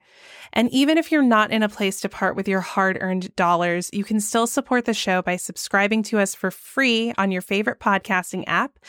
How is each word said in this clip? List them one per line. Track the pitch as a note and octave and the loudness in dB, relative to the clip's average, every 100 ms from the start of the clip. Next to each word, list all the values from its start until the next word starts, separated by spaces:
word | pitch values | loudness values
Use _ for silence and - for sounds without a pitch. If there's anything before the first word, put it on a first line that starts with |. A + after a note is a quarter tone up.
| _ - - - - | _ -20 -20 -20 -6
And | - A#3 | 0 2
even | C4 C#4 D#4+ | 2 2 2
if | D#4+ | 2
you're | D#4 | 4
not | B3+ G#3+ G#3+ | 6 4 2
in | A3 | 0
a | G#3+ | -2
place | G#3 G3 - | 0 -2 -2
to | G3 | -6
part | - F#3+ F#3 | -4 -4 -2
with | F#3+ | -2
your | F#3+ | -2
hard-earned | F3 - F#3+ F#3 F#3 F#3 F3+ - | -2 0 0 0 -2 -4 -4 0
dollars, | F3 F3 F3 E3+ F3+ | 2 2 0 -2 -4
you | G3+ | -6
can | G3 G#3+ | -2 -2
still | G3+ A#3 A#3 | 0 0 0
support | - - B3 A#3+ | -2 0 0 0
the | |
show | G#3+ - F#3 | -2 0 0
by | F3+ F3+ | 0 -4
subscribing | - - - G3 G3+ A3 | -6 -10 -2 2 2 0
to | G#3 A3 | 0 0
us | G3 - | 0 -2
for | F#3+ | -6
free | - - - C4 A3+ A#3 - | -6 -6 0 2 2 0 0
on | G3 | 0
your | F#3 | -2
favorite | - G3+ G#3+ - | -2 -2 -2 -2
podcasting | A3 G3 - F#3 - F#3 - | 0 0 0 -2 -2 -6 -2
app | E3+ C4 _ | -2 -2 _